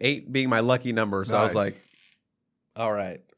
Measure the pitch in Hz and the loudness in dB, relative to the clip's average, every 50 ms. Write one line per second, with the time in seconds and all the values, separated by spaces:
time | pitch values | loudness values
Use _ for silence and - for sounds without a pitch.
0 | - 131 143 135 - - 127 135 131 127 120 113 113 120 127 123 123 123 117 113 | 0 0 0 -2 -4 -4 -2 -2 0 2 2 2 4 4 2 0 0 -2 -2 0
1 | 110 104 101 98 95 92 110 120 110 107 90 107 101 98 92 - - _ _ _ | 0 0 0 -2 -2 0 2 2 2 2 2 0 0 -2 -4 -8 -14 _ _ _
2 | _ _ _ _ _ _ _ _ _ _ _ _ _ _ - - 117 113 107 104 | _ _ _ _ _ _ _ _ _ _ _ _ _ _ -8 -4 -2 -2 -2 -2
3 | 98 92 87 - - _ _ | -4 -6 -8 -12 -16 _ _